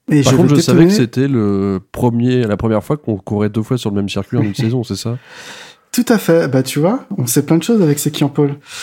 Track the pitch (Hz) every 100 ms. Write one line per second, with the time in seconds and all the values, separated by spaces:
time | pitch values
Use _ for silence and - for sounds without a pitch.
0 | - 151 131 135 - 147 - 175 170 208
1 | 113 127 139 127 104 98 98 95 - -
2 | 123 117 123 127 113 101 113 107 - 151
3 | - 101 - 104 104 110 110 123 110 101
4 | 98 101 98 123 107 95 113 127 113 98
5 | 113 123 - - - - - - _ -
6 | 240 220 - 165 151 131 127 147 165 262
7 | - 202 123 151 143 165 - 233 165 143
8 | 151 147 143 143 147 143 - -